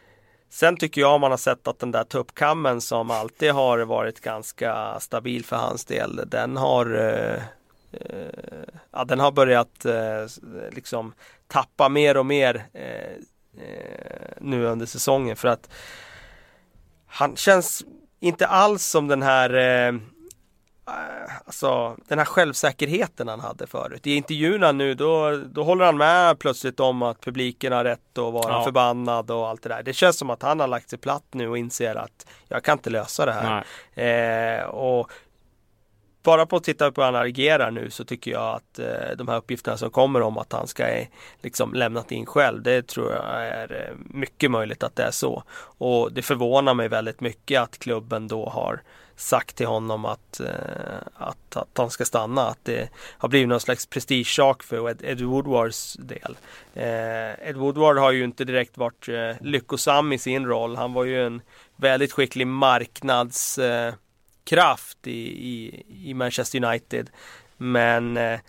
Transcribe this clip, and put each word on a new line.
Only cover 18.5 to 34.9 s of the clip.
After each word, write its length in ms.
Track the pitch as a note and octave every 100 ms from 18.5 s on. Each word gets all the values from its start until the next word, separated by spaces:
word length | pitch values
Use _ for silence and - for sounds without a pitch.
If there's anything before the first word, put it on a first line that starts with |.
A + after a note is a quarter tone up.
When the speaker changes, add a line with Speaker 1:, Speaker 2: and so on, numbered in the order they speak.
| F#3 G#3 G3+
Speaker 1:
som 240 | - E3 D3
den 140 | C#3
här, 320 | C3+ C3 B2+
eh, 400 | B2+ B2+ B2+ B2 A#2+ A2 _ F4 - _ _ _ _ - - D#2 - - - -
alltså, 500 | - C#3 B2+ A#2 A#2 _
den 100 | D#3
här 60 |
självsäkerheten 1040 | D3 - E3+ C3+ D3+ - C#3+ F3 F#3 - A#2
han 120 | A2
hade 260 | A2+ B2 -
förut. 400 | B2+ A#2+ - C#3+
I 80 | C#3+
intervjuerna 560 | C#3 D3+ D#3 G#3 F3
nu, 220 | C#3 C#3
då, 420 | B2+ D3 D#3+ D3+ D3
då 260 | C#3 D3
håller 220 | D3+ F#3
han 120 | F3+ D3
med 420 | D3+ F3 F3 D3+
plötsligt 420 | D3 B2+ C3+ B2
om 220 | C3 B2+
att 180 | A#2+ A2+
publiken 520 | - B2+ B2+ A#2+ C3
har 120 | B2
rätt 340 | A#2+ A#2+ _ -
att 140 | A#2+
vara 200 | A#2 A2+
Speaker 2:
Ja. 120 | A#2+
Speaker 1:
förbannad 680 | A#2 B2+ B2 A#2+ B2 A#2 A2+
och 180 | A#2 A2+
allt 140 | A2+
det 60 | A#2
där. 140 | A#2
Det 100 | A#2
känns 260 | C3 F#3 E3+
som 120 | C#3
att 120 | A#2+
han 180 | C3 D#3
har 60 | C3+
lagt 220 | B2 -
sig 80 | B2
platt 260 | C3+ C#3+ -
nu 180 | C3 A#2
och 100 | A#2+
inser 360 | A#2+ - A#2
att 320 | G#2+ A2 _ - - _
jag 160 | A#2+
kan 140 | - D3
inte 120 | -
lösa 360 | A2+ G#2 - D3
det 60 |
här. 320 | A2 A2+ G#2+ - - -
Speaker 2:
Nej. 640 | - A#2+ A#2 A#2 A2+ A2+ A2+
Speaker 1:
Eh, 40 |
och 460 | - - C3